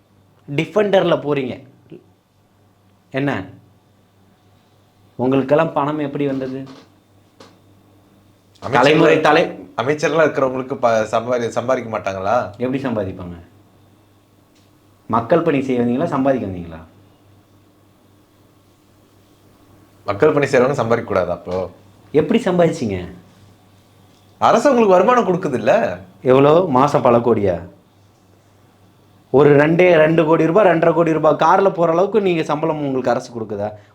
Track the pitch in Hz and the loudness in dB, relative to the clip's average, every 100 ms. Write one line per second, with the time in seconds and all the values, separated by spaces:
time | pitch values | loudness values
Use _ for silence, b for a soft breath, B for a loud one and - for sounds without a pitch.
0 | _ _ _ _ - 143 156 202 208 190 | _ _ _ _ -8 -6 -2 0 2 2
1 | 170 151 143 143 127 101 - _ _ - | 2 0 0 -4 -4 -8 -14 _ _ -20
2 | _ _ _ _ _ _ _ _ _ _ | _ _ _ _ _ _ _ _ _ _
3 | _ 135 143 113 90 - _ _ _ _ | _ -6 -4 -6 -10 -18 _ _ _ _
4 | _ _ _ _ _ _ _ _ _ _ | _ _ _ _ _ _ _ _ _ _
5 | _ - 123 135 131 147 160 156 143 151 | _ -6 0 0 2 2 2 -2 -4 -4
6 | 143 147 143 135 131 131 135 - - _ | -6 -4 -4 -4 -8 -10 -14 -20 -20 _
7 | _ _ _ _ - _ _ _ _ _ | _ _ _ _ -20 _ _ _ _ _
8 | _ _ _ _ _ _ 98 123 135 156 | _ _ _ _ _ _ -8 -2 0 2
9 | 156 156 156 156 175 - - - 120 151 | 2 2 2 0 -2 -6 -14 -8 -6 -4
10 | 160 151 151 143 135 131 127 127 120 113 | -2 0 0 0 -4 -4 -8 -4 -2 0
11 | 107 117 117 123 117 117 117 131 117 110 | -2 -4 -4 -4 -4 -6 -4 -4 -4 -8
12 | 104 95 95 120 98 101 123 135 127 110 | -6 -6 -2 -2 -4 -8 -6 -4 -4 -6
13 | 92 90 90 85 85 _ _ _ _ _ | -6 -10 -14 -16 -20 _ _ _ _ _
14 | _ _ _ _ _ _ _ _ _ _ | _ _ _ _ _ _ _ _ _ _
15 | _ 110 120 170 165 139 131 123 120 120 | _ -4 0 0 0 -2 -2 -2 -2 -2
16 | 165 143 135 127 104 90 82 82 82 _ | -2 -2 0 -2 -4 -10 -12 -16 -20 _
17 | _ _ _ _ _ _ _ _ _ _ | _ _ _ _ _ _ _ _ _ _
18 | _ _ _ _ _ _ _ _ _ _ | _ _ _ _ _ _ _ _ _ _
19 | _ _ _ _ _ _ _ _ _ _ | _ _ _ _ _ _ _ _ _ _
20 | - 101 151 147 139 131 123 131 113 117 | -10 0 2 2 0 2 2 0 -2 -2
21 | 113 98 87 87 - 92 90 - _ _ | -2 -2 -2 -6 -6 -6 -6 -12 _ _
22 | _ 143 160 226 - 175 165 - 113 95 | _ -2 0 -2 0 0 0 0 -6 -6
23 | 87 - - _ - _ _ _ _ _ | -8 -16 -20 _ -20 _ _ _ _ _
24 | _ _ _ _ 110 196 262 247 220 180 | _ _ _ _ 2 4 4 2 4 4
25 | 196 247 185 170 147 123 110 190 - 90 | 4 2 2 -2 -2 -2 0 0 0 -6
26 | - _ 131 131 143 160 185 127 143 147 | -14 _ 2 4 6 4 2 2 2 2
27 | 127 120 117 107 98 85 87 - _ _ | 2 2 2 0 0 -2 -8 -20 _ _
28 | _ _ _ _ _ _ _ _ _ _ | _ _ _ _ _ _ _ _ _ _
29 | _ _ _ 131 147 143 151 170 180 170 | _ _ _ 4 6 6 4 4 4 6
30 | 156 165 156 160 160 175 196 165 165 165 | 4 4 2 2 2 4 4 4 2 2
31 | 165 156 156 147 156 190 196 165 170 165 | 0 2 2 2 2 4 2 0 0 0
32 | 196 220 196 170 151 151 160 151 143 135 | 0 0 0 -2 -2 -4 -4 -4 -4 -4
33 | 127 120 123 117 107 104 104 104 B | -2 -2 -4 -12 -10 -6 -8 -10 B